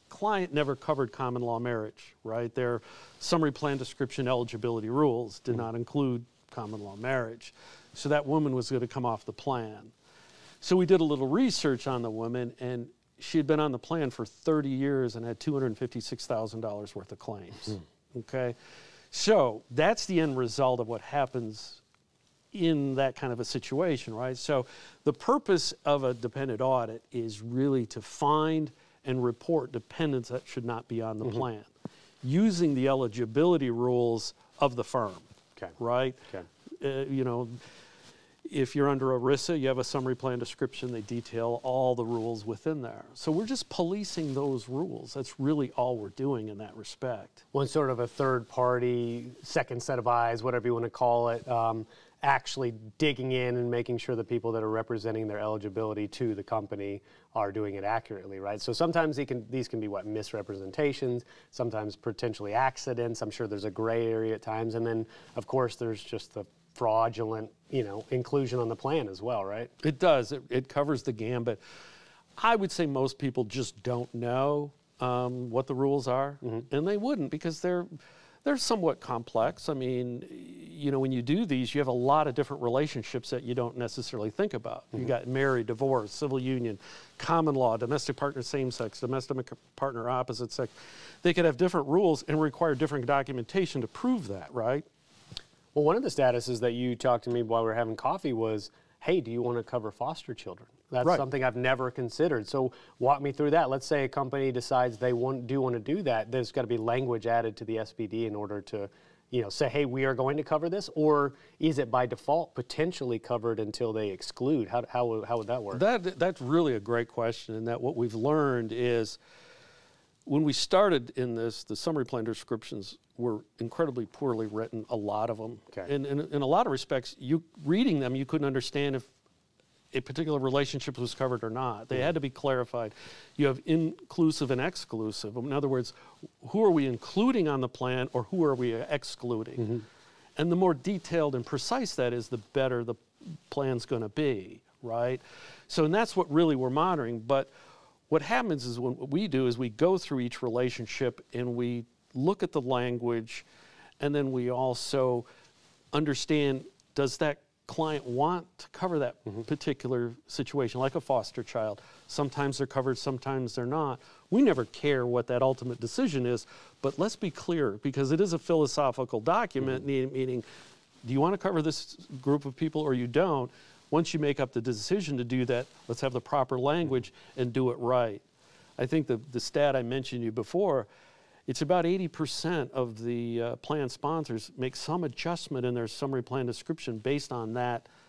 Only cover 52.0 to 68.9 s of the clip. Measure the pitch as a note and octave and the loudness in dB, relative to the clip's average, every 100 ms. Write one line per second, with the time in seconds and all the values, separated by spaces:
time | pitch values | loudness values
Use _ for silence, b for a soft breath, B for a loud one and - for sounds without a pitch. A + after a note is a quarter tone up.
52 | B B C#3+ C3+ - - B2 A2+ A2 - | B B 2 2 0 -4 -4 -6 -12 0
53 | D#3 C3 C3 B2+ B2 B2 A#2+ A#2+ A#2 A#2+ | 0 2 0 0 0 0 0 0 -2 -4
54 | - A#2 A2+ A#2+ A#2 A2+ A2 A2 A2 A2+ | -2 -4 -2 -2 0 -2 0 -2 -2 -4
55 | A2 A2 A2 G#2 G#2+ G#2+ G#2 G2 A2 G#2+ | -2 -2 -4 -4 -2 -2 -4 -4 -2 -2
56 | G#2 - A#2+ G2+ G2 A2+ G#2 G2+ G2+ G2+ | -6 -2 -2 -2 -4 -4 -4 -6 -6 -8
57 | b b b A2+ G2+ G2 G#2 G2 G2 A2+ | b b b -4 -2 -2 -4 -2 -2 -2
58 | - G2+ F#2+ G2 G2 G#2+ - A2+ E3 E3+ | -2 -10 -10 -8 -6 -4 -4 0 0 2
59 | D#3+ C#3 C#3 B2 A2 C3 A#2+ A#2 G#2+ G2+ | 2 0 -4 -6 -4 -6 -4 -4 -4 -6
60 | G#2 G#2+ G#2 A2 G2 G2 F#2+ F#2+ D3 C3+ | -4 -6 -6 -8 -8 -8 -8 0 0 0
61 | C3 B2 B B B - A#2+ A2+ G#2+ - | -2 -4 B B B -6 -4 -2 -6 -6
62 | - G#2+ A#2+ A2 G#2 A2 C3 - - A#2+ | -8 -4 -4 -4 -2 2 2 0 -4 -2
63 | A#2 A#2 A2+ - A#2 G#2 G#2 F#2 A2 A#2 | -2 -4 -6 -6 -6 -4 -6 -2 0 0
64 | A2+ A2+ A2+ A2 - A2 A2+ A#2 A#2 A2+ | 0 0 0 -2 -4 -4 -2 -2 -2 -2
65 | A2+ B B - - C3 B2 - A#2 G#2+ | -4 B B -10 -2 0 0 -2 -4 -6
66 | - A2+ - - G2 _ _ - A#2 A2 | -6 -10 -8 -12 -14 _ _ -2 2 4
67 | A2+ A2+ A2 A2 A2 - _ C3+ G#2+ G2+ | 2 0 -2 -4 -6 -14 _ -2 -2 -4
68 | - B2+ A#2+ C#3+ B2+ B2 A2+ - C3+ | -4 -2 0 0 2 0 -2 -2 0